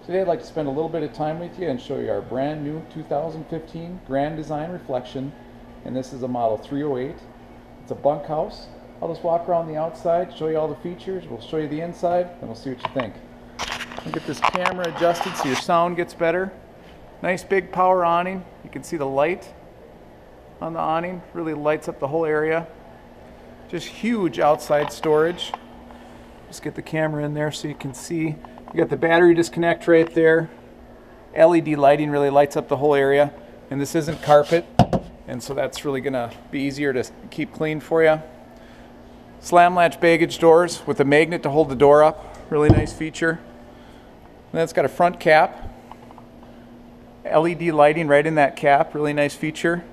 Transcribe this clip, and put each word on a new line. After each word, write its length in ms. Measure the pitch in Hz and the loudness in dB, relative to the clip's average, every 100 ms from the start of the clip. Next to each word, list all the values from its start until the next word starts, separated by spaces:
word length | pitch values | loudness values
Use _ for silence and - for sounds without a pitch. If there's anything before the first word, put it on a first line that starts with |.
Today 140 | - 185 | -2 -2
I'd 80 | 180 | 0
like 140 | 160 | -2
to 40 | |
spend 220 | - 165 143 | -4 -6 -4
a 40 | |
little 180 | 139 165 | -4 -4
bit 140 | 160 | -4
of 100 | 151 | -6
time 260 | - 151 165 | -6 -6 -6
with 180 | 175 - | -10 -8
you 120 | 170 | -6
and 100 | 123 | -6
show 200 | - 131 | -6 -6
you 120 | 113 | -4
our 80 | 101 | -6
brand 460 | - 123 139 156 | -4 -4 -4 -4
new 200 | 143 156 - | -8 -8 -12
two 80 | 160 | -14
thousand 420 | 151 147 160 160 | -6 -4 -4 -10
fifteen 560 | 147 160 160 165 170 180 | -10 -10 -10 -14 -14 -16
Grand 300 | - 135 147 | -6 -4 -2
Design 360 | 160 147 151 160 | -6 -8 -8 -6
Reflection, 600 | 175 - 127 127 139 139 - - - - - | -10 -6 -8 -6 -10 -10 -12 -20 -20 -20 -16
and 100 | - | -8
this 160 | 123 127 | -8 -8
is 120 | 135 | -8
a 40 | 127 | -6
model 300 | 123 117 107 | -2 0 -2
three 260 | - 143 | -4 -6
oh 140 | 147 127 | -4 -4
eight. 180 | 135 - - - - - - - | -6 -10 -18 -20 -20 -20 -20 -20
It's 100 | - | -14
a 40 | |
bunkhouse. 720 | 131 143 156 147 156 208 - - - - - | -2 0 0 -4 -4 -4 -8 -20 -20 -20 -10
I'll 60 | 170 | -8
just 160 | 156 | -4
walk 240 | 170 170 175 | -2 -2 0
around 220 | 170 165 | -2 -2
the 80 | 156 | -6
outside, 600 | 160 - 170 170 180 - | -6 -4 -2 0 -2 -6
show 120 | 156 | -2
you 80 | 160 | -2
all 100 | 151 | -2
the 80 | |
features, 480 | 147 175 180 - 190 160 | -6 -10 -10 -8 -10 -10
we'll 100 | 117 | -14
show 180 | - 156 | -6 -6
you 120 | 151 | -4
the 100 | 151 | -6
inside, 480 | 170 170 175 180 180 - | -8 -4 0 0 -2 -8
and 80 | 113 | -14
we'll 60 | |
see 160 | 113 135 | -10 -10
what 120 | 123 | -8
you 100 | - | -6
think. 200 | 135 113 - - - - - - - - - | -6 -8 -12 -20 -20 -20 -12 -10 -8 -10 -12
We'll 100 | 165 | -8
get 140 | 156 - | -8 -6
this 140 | 143 | 0
camera 520 | 170 185 175 180 170 | 0 0 -4 -2 -6
adjusted 400 | 160 170 170 185 165 | 0 0 0 -6 -4
so 100 | 139 | -4
your 80 | |
sound 400 | 127 - 170 175 | -4 0 0 2
gets 180 | 175 175 | -2 -6
better. 380 | - 165 175 190 - - - - - - - | -2 -2 0 -4 -10 -20 -20 -20 -20 -20 -8
Nice 220 | 170 180 | -4 -4
big 260 | - 196 185 | 0 -2 0
power 320 | 180 185 185 | 2 4 4
awning. 400 | 170 170 180 190 185 - | 2 2 0 -6 -12 -20
You 40 | - | -16
can 140 | 139 | -14
see 140 | - 165 | -8 -4
the 100 | 135 | -2
light 400 | 135 156 190 - - - - - - - - - - - - | 0 0 -2 -10 -20 -20 -20 -20 -20 -20 -20 -20 -20 -20 -12
on 140 | 165 | -8
the 60 | 165 | -4
awning, 420 | 156 160 175 180 - | -2 -2 -4 -10 -12
really 200 | 170 165 | -8 -6
lights 340 | 147 151 156 175 | -2 -2 -2 -4
up 140 | - | -6
the 80 | 135 | -4
whole 160 | 160 | -2
area. 420 | 160 151 156 160 165 - - - - - - - - - - | 0 0 0 -2 -4 -18 -20 -20 -20 -20 -20 -20 -20 -20 -12
Just 180 | 170 - | -10 -10
huge 520 | - 220 233 170 165 | -6 -4 0 -2 2
outside 520 | 151 151 - 147 147 | 2 2 0 0 0
storage. 640 | - 156 151 160 180 - - - - - - - - - - - | -4 2 2 2 -2 -10 -10 -14 -20 -20 -20 -20 -20 -20 -20 -20
Just 140 | - | -12
get 140 | 151 | -10
the 80 | - | -10
camera 420 | - 160 156 151 | -6 -2 -2 -2
in 80 | 147 | -4
there 180 | 147 147 | -2 -4
so 160 | 147 156 | -4 -10
you 60 | |
can 220 | 143 143 | -8 -12
see. 280 | 131 - 170 156 | -12 -8 -4 -4
You 500 | 151 - - - - | -6 -14 -20 -6 -2
got 120 | 160 | -2
the 60 | |
battery 380 | 139 165 170 175 | 0 2 6 6
disconnect 540 | 170 165 170 170 165 - | 6 2 0 0 0 4
right 260 | 165 165 | 4 4
there. 340 | 165 160 160 165 - - - - - - - - | 4 4 4 0 -12 -20 -20 -20 -20 -20 -20 -10
L 220 | - 165 | 4 6
E 40 | 170 | 6
D 160 | 151 | 2
lighting 360 | 147 139 147 151 | 4 4 4 2
really 180 | 143 143 | 0 4
lights 260 | 139 143 | 4 4
up 120 | 156 - | 0 -4
the 100 | 135 | 0
whole 160 | 147 | 2
area. 400 | 139 139 139 147 - - - - | 4 4 4 2 -2 -20 -20 -10
And 100 | 135 | -6
this 140 | 139 | -2
isn't 260 | 170 151 151 | -2 -4 -6
carpet, 420 | - 147 143 170 - - - - - - - | 4 6 6 0 0 0 2 0 -6 -18 -12
and 140 | 123 | -12
so 140 | - | -8
that's 280 | 139 131 - | -6 -6 -6
really 180 | 151 135 | -6 -4
gonna 280 | 135 131 117 - - | -4 -4 -6 -10 -10
be 80 | 139 | -6
easier 340 | 139 135 143 | -4 -2 -2
to 100 | 127 110 - - | -2 -6 -12 -14
keep 200 | - 147 | -8 -8
clean 280 | - 156 156 | -4 -4 -4
for 240 | - 165 | -2 4
you. 180 | 160 156 - - - - - - - - - - - - | 6 4 -2 -20 -20 -20 -20 -20 -20 -20 -20 -20 -20 -18
Slam 340 | - 175 175 | 2 6 6
latch 240 | 180 170 - | 4 2 4
baggage 380 | 170 165 160 - | 4 4 2 4
doors 480 | 165 160 175 - | 8 8 6 -2
with 140 | - 139 | -4 0
a 40 | |
magnet 380 | 139 147 160 170 | 4 4 4 0
to 60 | 147 | 0
hold 200 | 143 147 | 0 0
the 60 | |
door 280 | 127 143 147 | 6 8 8
up. 340 | 156 160 - - - | 6 4 -16 -18 -4
Really 180 | 151 151 | 2 2
nice 240 | - - | 2 -2
feature. 380 | - 160 - 165 | -8 -10 -4 -4
And 1200 | 170 - - - - - - - - - - - | -4 -12 -20 -20 -20 -20 -20 -20 -20 -20 -20 -8
then 80 | 160 | -4
it's 100 | 165 | -2
got 140 | - | 0
a 40 | 139 | -2
front 300 | - 175 175 | 2 0 2
cap. 540 | 170 156 180 - - - - - - - - - - - - - - - - - | 4 6 4 -2 -16 -16 -20 -20 -20 -20 -20 -20 -20 -20 -20 -20 -20 -20 -20 -14
L 220 | - 156 165 | 0 2 2
E 80 | |
D 160 | 160 170 | -2 0
lighting 360 | 156 147 156 156 | 4 4 4 4
right 180 | 143 | 4
in 100 | 151 | 4
that 200 | 156 139 | 2 2
cap, 380 | - 147 143 160 | 2 4 4 2
really 200 | 147 151 | -2 -2
nice 200 | 147 143 | 0 -2
feature. 500 | - 156 151 170 175 - | -2 -8 -2 -2 -2 -6